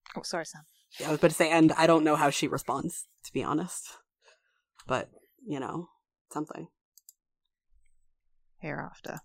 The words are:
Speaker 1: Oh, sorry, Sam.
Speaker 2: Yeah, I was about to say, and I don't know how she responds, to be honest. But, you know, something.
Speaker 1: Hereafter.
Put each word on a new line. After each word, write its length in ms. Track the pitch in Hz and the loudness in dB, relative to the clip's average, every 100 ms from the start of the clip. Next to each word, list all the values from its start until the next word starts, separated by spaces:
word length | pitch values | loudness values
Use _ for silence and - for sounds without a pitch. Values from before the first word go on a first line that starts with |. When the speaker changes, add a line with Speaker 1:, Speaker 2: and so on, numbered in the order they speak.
| - 185 | -16 -12
Speaker 1:
Oh, 60 | |
sorry, 220 | - 175 | -8 -6
Sam. 180 | 156 156 - _ _ - | -8 -14 -20 _ _ -8
Speaker 2:
Yeah, 80 | 147 | -4
I 20 | |
was 60 | 151 | 4
about 80 | 165 | 4
to 40 | - | 4
say, 120 | 160 | 4
and 200 | 165 160 | 6 6
I 140 | - 165 | 6 6
don't 160 | 165 | 6
know 140 | 156 147 | 4 4
how 120 | 147 | 2
she 180 | - 151 | 2 -2
responds, 580 | 135 - 135 175 - - _ | -4 -4 -4 -6 -10 -14 _
to 80 | - | -8
be 100 | 135 | -6
honest. 540 | - 151 175 - - - _ _ _ _ _ _ _ - - | -2 -2 -4 -8 -12 -18 _ _ _ _ _ _ _ -16 -6
But, 240 | 127 - _ _ _ 226 | -6 -6 _ _ _ -10
you 140 | 135 | -8
know, 300 | 127 165 175 _ _ _ - | -6 -8 -10 _ _ _ -12
something. 340 | 151 156 - 165 _ _ _ - _ _ _ _ _ _ _ _ _ _ _ _ _ _ _ | -10 -8 -10 -16 _ _ _ -20 _ _ _ _ _ _ _ _ _ _ _ _ _ _ _
Speaker 1:
Hereafter. 600 | 156 147 - - - 156 | -8 -8 -10 -12 -14 -14